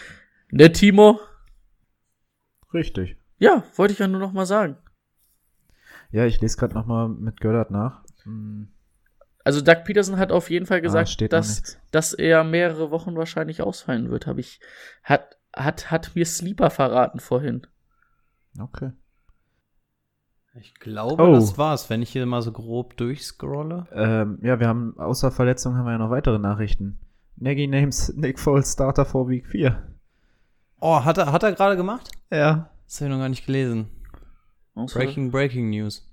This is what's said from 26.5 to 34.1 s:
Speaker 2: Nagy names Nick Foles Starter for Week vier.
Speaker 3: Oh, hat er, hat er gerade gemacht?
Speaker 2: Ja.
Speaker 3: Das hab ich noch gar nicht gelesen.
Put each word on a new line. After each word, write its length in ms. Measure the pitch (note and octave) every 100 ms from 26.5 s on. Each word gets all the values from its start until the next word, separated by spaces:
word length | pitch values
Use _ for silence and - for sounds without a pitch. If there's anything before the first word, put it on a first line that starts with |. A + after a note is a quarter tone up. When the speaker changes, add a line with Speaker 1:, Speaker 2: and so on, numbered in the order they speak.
| G#2 G#2 - G2+ G2+ - _ _ -
Speaker 2:
Nagy 320 | B2+ C#3 C#3+
names 440 | C#3 C#3+ - - -
Nick 240 | D3 C3+
Foles 320 | - C#3+ C3
Starter 320 | - C3+ C#3
for 240 | C3 C3 B2+
Week 180 | B2+ -
vier. 440 | G#3 C#3 A2+ - - _ _ _ _ _ _ _ _
Speaker 3:
Oh, 220 | D#3+ D#3
hat 120 | C3 E3
er, 140 | D#3
hat 100 | E3
er 100 | G#3+
gerade 240 | F#3 G3 F#3+
gemacht? 340 | F#3 B3 - - -
Speaker 2:
Ja. 400 | D#3+ D3 D#3 D#3+ -
Speaker 3:
Das 160 | _ -
hab 60 | C#3+
ich 40 |
noch 60 | C3+
gar 100 | C3
nicht 160 | B2+ -
gelesen. 420 | C3+ C3 A2+ A2 - -